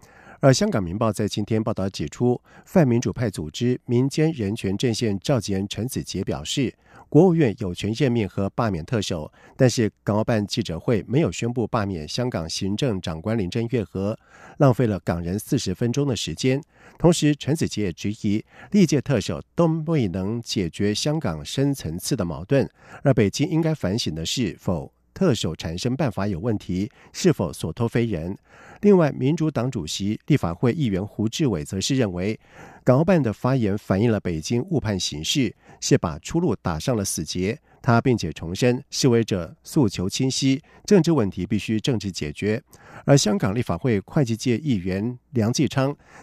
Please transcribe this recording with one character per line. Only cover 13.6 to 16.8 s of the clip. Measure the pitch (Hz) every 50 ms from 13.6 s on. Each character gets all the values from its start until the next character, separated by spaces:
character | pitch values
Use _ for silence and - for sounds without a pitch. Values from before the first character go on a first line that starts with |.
| 113 117
月 | 120 120 95 - -
娥， | 95 95 104 113 - _ _ - - - - - -
浪 | 151 135 120
费 | - 127
了 | 107 101 90
港 | - - 90 85 87
人 | 87 95 107
四 | - - - 123
十 | - 95 90
分 | - 123 117 120
钟 | 139 147
的 | 139 113
时 | - - 76 78
间。 | - - 131 127 104 - _ _ _